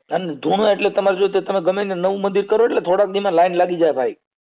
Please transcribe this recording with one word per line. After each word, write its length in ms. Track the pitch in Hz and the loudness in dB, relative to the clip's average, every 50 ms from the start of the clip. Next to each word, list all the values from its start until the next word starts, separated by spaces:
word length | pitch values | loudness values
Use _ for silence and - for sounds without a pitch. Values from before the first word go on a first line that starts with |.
| _ - | _ -6
અને 240 | 151 175 185 165 147 | -6 -4 -4 -6 -10
ધૂણો 320 | 123 131 156 190 196 220 | -6 -2 -2 0 2 2
એટલે 220 | 208 202 - 202 196 | 0 0 2 0 0
તમારે 280 | 196 202 190 196 185 | 0 2 0 0 2
જો 100 | 185 202 | 2 0
તે 140 | 190 196 190 | 0 0 -2
તમે 200 | - - 196 196 | -2 -2 -4 0
ગમે 220 | 160 180 190 202 208 | 0 0 -2 -2 -4
ને 120 | 196 185 | -4 -4
નવું 260 | 175 180 190 196 196 | -2 -2 -2 -2 -2
મંદિર 260 | 196 202 190 208 202 | -4 -2 -2 -2 -2
કરો 180 | - 220 220 233 | 0 2 2 2
એટલે 160 | 240 - - | 2 2 -2
થોડાક 280 | 165 170 185 202 202 190 | 0 0 2 2 2 0
દીમાં 240 | 190 202 202 196 165 | 0 -2 -2 0 2
લાઈન 220 | 170 180 185 175 | 4 2 4 2
લાગી 200 | 175 180 180 175 | 0 0 0 2
જાય 180 | 160 165 156 131 | 0 0 0 2
ભાઈ. 240 | 131 123 113 - _ _ _ _ _ _ | 0 -2 -4 -4 _ _ _ _ _ _